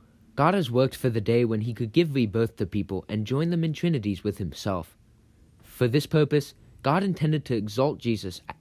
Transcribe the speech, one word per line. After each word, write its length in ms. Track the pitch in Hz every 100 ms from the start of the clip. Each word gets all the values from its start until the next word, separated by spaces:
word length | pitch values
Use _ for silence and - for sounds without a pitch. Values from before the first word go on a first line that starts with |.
| _ _ - -
God 180 | 156
has 180 | 196 127
worked 240 | 120 131 -
for 140 | 131
the 100 | 110
day 240 | 101 117 120
when 160 | 110
he 120 | 117
could 180 | 110 113
give 220 | 156 170
rebirth 440 | 135 110 113 113 -
to 80 | 95
people 400 | 104 95 95 -
and 160 | 107 104
join 240 | 135 170
them 140 | 170
in 100 | 160
trinities 500 | 151 175 147 104 92
with 140 | 104 95
himself. 580 | 87 - 107 92 - _ _ _ _ _ _ _
For 240 | - - 123
this 180 | 143 -
purpose, 480 | 160 147 147 - - - -
God 200 | 135 165
intended 420 | 196 170 151 151 -
to 100 | 117
exalt 420 | 104 104 143 95
Jesus 440 | 117 107 95 - - -